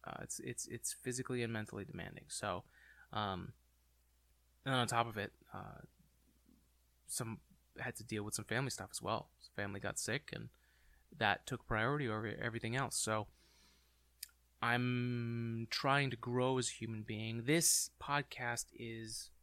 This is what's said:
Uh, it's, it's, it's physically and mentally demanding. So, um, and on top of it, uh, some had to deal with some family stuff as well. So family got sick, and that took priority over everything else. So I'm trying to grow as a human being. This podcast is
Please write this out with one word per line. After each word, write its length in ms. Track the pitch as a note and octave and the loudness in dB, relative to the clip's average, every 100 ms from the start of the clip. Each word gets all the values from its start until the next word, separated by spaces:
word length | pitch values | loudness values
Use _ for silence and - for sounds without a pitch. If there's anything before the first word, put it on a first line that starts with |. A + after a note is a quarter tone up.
| - | -8
Uh, 120 | - | -8
it's, 180 | - - | -6 -6
it's, 280 | B2+ A#2+ - | -6 -6 -6
it's 260 | A#2+ - | -4 -6
physically 500 | - - B2 B2+ B2 | -4 -4 -2 0 0
and 80 | A#2 | 2
mentally 340 | A2+ G#2+ G#2+ F#2+ | 0 -2 -6 -6
demanding. 400 | F2 F#2 - - | -6 -8 -10 -8
So, 360 | - G#2 F2+ - - - - - | -4 0 -2 -4 -20 -20 -20 -6
um, 420 | G#2+ G#2 F#2+ F2+ - _ _ _ _ _ _ _ _ _ _ C#3 | -2 0 0 -4 -12 _ _ _ _ _ _ _ _ _ _ 0
and 100 | C3 | 2
on 120 | A#2 | 4
top 200 | A#2 A#2 | 2 2
of 100 | G#2+ | 0
it, 140 | G2+ - - | -4 -6 -14
uh, 280 | G2 G2+ - - _ - _ _ _ _ - _ _ _ _ - | -12 -12 -14 -18 _ -20 _ _ _ _ -20 _ _ _ _ -8
some 320 | - A2+ A2 _ - _ - | -4 -4 -6 _ -20 _ -8
had 160 | B2+ - | -8 -8
to 80 | |
deal 200 | A2+ G#2+ | -4 -4
with 100 | G#2 | -2
some 120 | - G#2+ | -4 0
family 240 | A2+ C3+ | 0 0
stuff 200 | - F#2+ | -2 -6
as 100 | - | -4
well. 280 | - A2 - _ | 0 -2 -2 _
So 100 | - - | -14 -4
family 240 | G2+ G2 | -4 -2
got 180 | G2 - | -2 -2
sick, 320 | - C#3 - | 0 -2 -2
and 160 | - A#2 _ _ _ - - _ - | -8 -8 _ _ _ -20 -20 _ 2
that 300 | A2 G2 - | 4 4 0
took 180 | B2 - | -6 0
priority 420 | A2 A2+ D3 B2+ | 2 4 2 0
over 240 | G#2+ A2 G#2+ | 0 -2 -2
everything 340 | A2+ A2+ A2 B2 | -2 -2 -2 0
else. 220 | C3+ - | 0 0
So 300 | - G#2+ G#2 - - - - - _ _ _ _ - _ _ _ | 2 2 0 -8 -20 -20 -20 -20 _ _ _ _ -14 _ _ _
I'm 1040 | A#2 A#2+ B2 B2 B2 A#2+ A#2 A#2 A#2 A2+ A#2 | 4 4 4 2 2 0 0 -2 -2 -2 -2
trying 400 | - C#3+ C#3 C#3 | 0 4 4 4
to 80 | A#2 | 0
grow 400 | - B2 B2+ C3 | 0 4 4 4
as 100 | A#2+ | 2
a 60 | |
human 300 | - A2 A2 | -2 -4 -4
being. 400 | G#2+ G#2+ A2 A#2 A#2 | -4 -4 -2 -2 4
This 460 | D#3+ D#3+ - - _ | 6 8 6 2 _
podcast 600 | - C#3+ C3+ - A#2+ A#2 - - | 0 0 0 -4 -2 -2 -4 -8
is 520 | A#2 A2+ A2 A2 - - | -8 -8 -6 -8 -10 -16